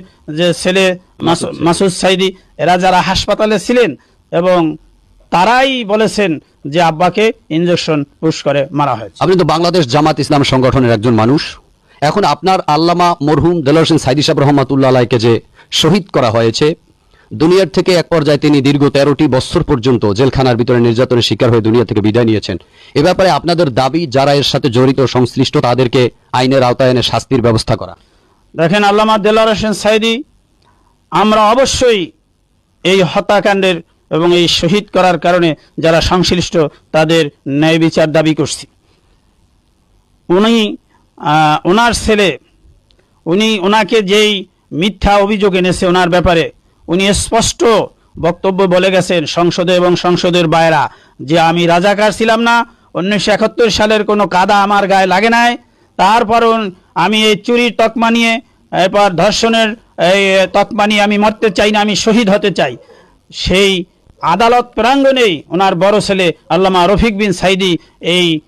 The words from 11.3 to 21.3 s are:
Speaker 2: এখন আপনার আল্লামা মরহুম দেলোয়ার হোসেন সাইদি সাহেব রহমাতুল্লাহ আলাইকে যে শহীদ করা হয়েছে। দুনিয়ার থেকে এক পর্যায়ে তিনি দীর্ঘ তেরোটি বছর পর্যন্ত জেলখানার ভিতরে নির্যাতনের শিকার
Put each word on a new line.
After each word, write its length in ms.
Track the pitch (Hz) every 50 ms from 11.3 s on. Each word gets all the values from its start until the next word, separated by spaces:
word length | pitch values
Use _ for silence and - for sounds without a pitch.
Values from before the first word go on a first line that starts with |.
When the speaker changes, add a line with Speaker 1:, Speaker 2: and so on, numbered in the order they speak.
| 139 165 - - - - _ _ _ _ _ _ _ _
Speaker 2:
এখন 220 | 143 151 - 208 196
আপনার 380 | 151 147 - 170 185 190 180
আল্লামা 540 | - - 147 156 165 170 175 175 175 175 170 -
মরহুম 400 | 143 151 156 143 147 170 180 170
দেলোয়ার 180 | 135 131 151 165
হোসেন 180 | 160 - 165
সাইদি 240 | 147 - 131 131 151
সাহেব 180 | 143 - 147 151
রহমাতুল্লাহ 500 | 139 143 147 143 131 131 139 135 135 127
আলাইকে 300 | 127 127 120 - 131 113
যে 220 | 110 120 117 - - _ _ - - _
শহীদ 360 | - - - 156 185 208 165
করা 240 | - - 151 127 113
হয়েছে। 440 | 104 117 117 113 110 - 151 151 170 - _ _ _ _ _ _ _ _ _ _ 110
দুনিয়ার 360 | 110 151 170 180 190 190 -
থেকে 240 | - 185 170 185 180
এক 140 | 165 151
পর্যায়ে 300 | - 175 160 143 151 147
তিনি 240 | 131 151 147 147 139
দীর্ঘ 280 | 123 139 143 139 143 139
তেরোটি 380 | - 139 139 147 139 - 156
বছর 360 | 139 127 131 - - - 175 -
পর্যন্ত 500 | - 147 120 107 135 123 107 110 104 95
জেলখানার 420 | 107 135 127 - 135 131 123 117
ভিতরে 240 | 110 120 - 123 117
নির্যাতনের 420 | 117 120 113 117 127 - 127 120
শিকার 280 | - -